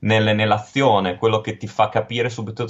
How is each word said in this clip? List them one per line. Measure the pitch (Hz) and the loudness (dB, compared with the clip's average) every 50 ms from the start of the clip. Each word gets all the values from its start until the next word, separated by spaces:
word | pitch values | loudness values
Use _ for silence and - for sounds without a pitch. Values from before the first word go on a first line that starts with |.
nel-, | - 107 110 110 107 107 107 | 0 2 2 2 2 2 2
nell'azione, | 107 110 107 104 107 - - - 139 139 127 107 98 98 92 92 | 0 2 2 0 0 -2 -4 -2 2 2 4 4 4 2 0 -2
quello | - 113 113 110 107 | 0 0 2 2 0
che | - 110 107 | -2 -6 -8
ti | - 113 | -10 -12
fa | 104 - - 107 - | -8 -2 -2 -2 0
capire | - 113 107 - 117 120 117 123 | 0 -2 -4 -2 -4 -4 -4 -4
subito | 113 113 107 104 110 - 120 | -4 -8 -10 -10 -8 -8 -10